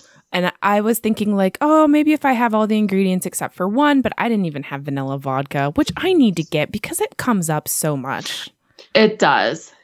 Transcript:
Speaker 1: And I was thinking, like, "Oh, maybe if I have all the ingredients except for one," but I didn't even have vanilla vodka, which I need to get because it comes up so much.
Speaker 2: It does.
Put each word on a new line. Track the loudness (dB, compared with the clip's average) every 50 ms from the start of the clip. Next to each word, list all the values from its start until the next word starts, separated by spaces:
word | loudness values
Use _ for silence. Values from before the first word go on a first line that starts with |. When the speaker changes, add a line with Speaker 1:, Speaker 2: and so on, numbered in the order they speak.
| -14 _ _ _ _ _ -4
Speaker 1:
And | -4 -2 -2 -4 _ 0
I | 0 2 2
was | 2 0 -2 0
thinking, | -2 -2 -2 -2 -2 0 0
like, | 2 0 0 0 0
"Oh, | 0 2 4 4 4
maybe | 4 4 4 4 2 2
if | 2 2
I | 0 0
have | 2 0 0 2
all | 0 0
the | 2 2 0
ingredients | 0 0 0 0 2 2 0 -2 -2
except | -6 -6 -6 -8 -8 -6
for | -4 -4 -2
one," | 0 2 2 4 4 2
but | 2 0 -2 -2
I | -2 0
didn't | 0 0 0
even | -2 -4 -6 -8
have | -8 -10 -8 -6
vanilla | -6 -6 -4 -4 -4 -6 -6
vodka, | -4 -4 -4 -4 -4 -4 -2 -2 -2 0 0
which | 0 0 -2 -2
I | -4 -2 2 4
need | 4 4 4 2
to | 0 -2
get | -4 -2 -4 -2 -4 -6
because | -8 -8 -8 -6 -4
it | -6 -6 -6 -4
comes | -2 0 0 0 0 -2
up | -2 -4 -4 -4
so | -6 -4 -2 -2 -4
much. | -4 -4 -6 -6 -8 -8 -8 -10 -10 -12 -14 -18 _ _ _ _ -20 -10 -2 2
Speaker 2:
It | 4 4 4 4 2
does. | 2 2 4 4 2 0 -2 -4 -10 -16 -20 _